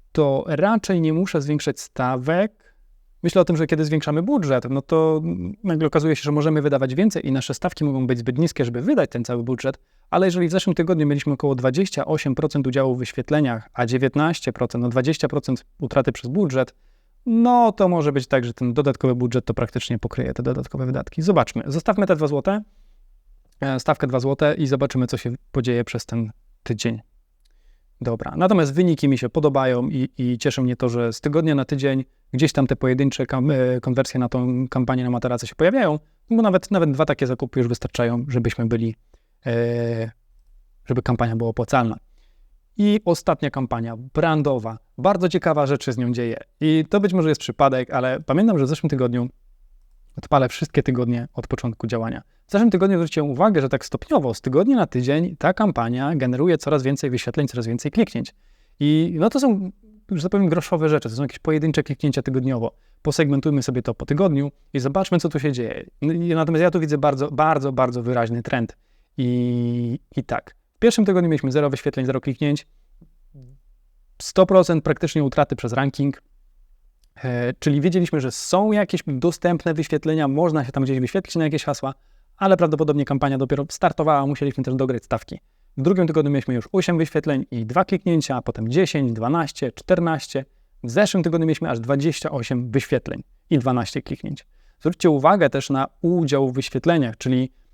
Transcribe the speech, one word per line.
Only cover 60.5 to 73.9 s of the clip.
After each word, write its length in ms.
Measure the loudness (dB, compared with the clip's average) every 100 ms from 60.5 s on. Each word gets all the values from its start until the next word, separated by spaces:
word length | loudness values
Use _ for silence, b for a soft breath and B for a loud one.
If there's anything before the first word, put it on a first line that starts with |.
| 2 0 0 2
rzeczy, 200 | 0 -2
to 60 | -6
są 60 |
jakieś 180 | -6 -4
pojedyncze 440 | -2 0 2 0
kliknięcia 380 | -2 -2 -2 -2
tygodniowo. 540 | -2 -2 -2 -2 -4 -8 _ _
Posegmentujmy 640 | -2 0 2 2 2 0
sobie 180 | 0 -2
to 120 | -4
po 120 | -4 -2
tygodniu 460 | 0 2 2 -2 -8 _
i 60 | -4
zobaczmy, 400 | -2 -2 0 0
co 100 | 0
tu 100 | -2
się 120 | -2
dzieje. 340 | -2 -4 -8 -12 _
N-, 260 | -2 -2 0
natomiast 340 | 0 2 2
ja 100 | 2
tu 80 | 2
widzę 180 | 0 2
bardzo, 340 | 2 0 -2
bardzo, 400 | 0 2 2 0
bardzo 320 | 0 0 0
wyraźny 400 | -2 0 0 -2
trend. 340 | -2 -2 -2 -6 _ _ _ -4
I, 800 | -2 0 0 0 -2 -2 -4 -6 -6 -8
i 80 |
tak, 320 | -6 -6 -8 -18 _ _
w 40 |
pierwszym 260 | 2 4 4
tygodniu 240 | 2 2
mieliśmy 220 | 2 0
zero 180 | 0 0
wyświetleń, 360 | 0 -4 -2 -2
zero 160 | -2
kliknięć, 460 | -4 -2 0 -2 -4 _ _ -20 -20 _ _ -20 -20 -20 _ _ _